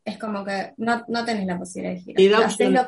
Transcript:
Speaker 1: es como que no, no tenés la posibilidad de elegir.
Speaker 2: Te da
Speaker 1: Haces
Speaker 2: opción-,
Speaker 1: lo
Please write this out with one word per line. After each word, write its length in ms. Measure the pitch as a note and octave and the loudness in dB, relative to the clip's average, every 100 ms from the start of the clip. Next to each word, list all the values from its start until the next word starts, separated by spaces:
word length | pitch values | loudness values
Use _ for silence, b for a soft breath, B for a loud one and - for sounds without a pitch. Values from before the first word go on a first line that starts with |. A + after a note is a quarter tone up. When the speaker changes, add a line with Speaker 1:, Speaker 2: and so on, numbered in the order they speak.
| - | -12
Speaker 1:
es 120 | - | -10
como 260 | G#3+ G3+ | -8 -6
que 300 | G3 G3 - - | -6 -6 -8 -6
no, 240 | A3+ A#3 - | -2 -2 -2
no 160 | A#3 | -6
tenés 220 | A#3 A3 F#3+ | -4 -2 -2
la 120 | F3 | -4
posibilidad 340 | F3+ - F3+ | -8 -8 -8
de 40 | F3+ | -8
elegir. 160 | - - | -4 4
Speaker 2:
Te 140 | G3 | 6
da 80 | G#3+ | 6
Speaker 1:
Haces 120 | A3+ | 2
Speaker 2:
opción-, 200 | - B3+ | 2 2
Speaker 1:
lo 80 | C4 | 2